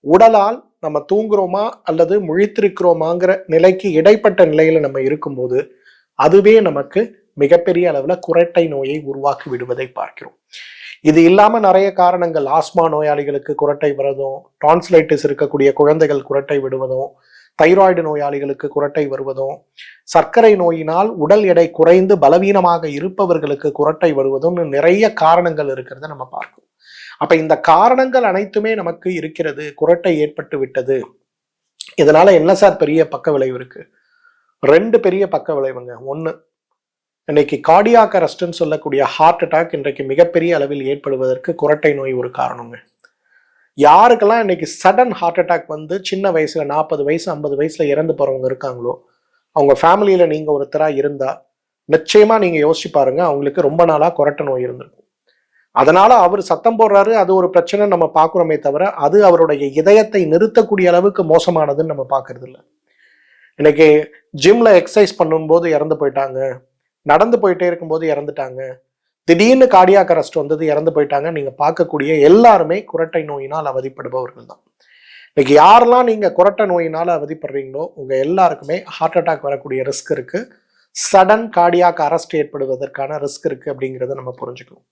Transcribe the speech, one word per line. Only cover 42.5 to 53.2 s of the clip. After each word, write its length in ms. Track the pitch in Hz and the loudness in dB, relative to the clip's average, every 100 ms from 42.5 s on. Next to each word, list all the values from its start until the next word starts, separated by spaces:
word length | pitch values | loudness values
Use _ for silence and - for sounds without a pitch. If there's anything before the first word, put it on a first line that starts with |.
| 120 117 117 _ _ _ _ _ _ _ _ _ - | -8 -16 -20 _ _ _ _ _ _ _ _ _ 0
யாருக்கெல்லாம் 580 | 147 165 233 233 208 233 | 4 6 6 4 2 0
இன்னைக்கு 300 | 214 175 - - | -2 -4 -6 -2
சடன் 280 | 190 202 254 | 0 2 0
ஹார்ட் 280 | 196 175 170 | 0 -6 -4
அட்டாக் 280 | 170 170 - | -2 -2 -6
வந்து 340 | 151 156 185 | -14 -10 -10
சின்ன 300 | 190 190 196 | -8 -4 -2
வயசுல 320 | 165 151 160 | -2 -2 -4
நாற்பது 400 | 143 147 156 156 | -4 -4 -4 -4
வயசு, 260 | 143 165 165 | -2 -4 -4
ஐம்பது 260 | 156 147 139 | -8 -6 -4
வயசுல 260 | 156 156 | -6 -4
இறந்து 300 | 151 139 160 | -2 -2 -2
போறவங்க 380 | 156 139 131 127 | -2 -4 -4 -6
இருக்காங்களோ, 420 | 127 135 123 120 127 _ _ _ _ _ | -6 -10 -8 -8 -10 _ _ _ _ _
அவங்க 220 | - 143 131 | -2 2 4
ஃபேமிலியில 460 | 165 190 208 190 170 | 4 2 2 2 2
நீங்க 240 | 151 151 | 0 -4
ஒருத்தரா 420 | 147 143 156 156 | -4 -4 -4 -2
இருந்தா, 520 | 139 143 143 131 - _ _ _ _ _ | -2 -4 -4 -8 -8 _ _ _ _ _
நிச்சயமா 460 | 156 160 208 214 226 | -2 4 4 6 4
நீங்க 200 | 190 165 147 | 0 0 0
யோசிச்சு 240 | 160 170 | -2 -2
பாருங்க, 320 | 151 135 135 | 0 0 0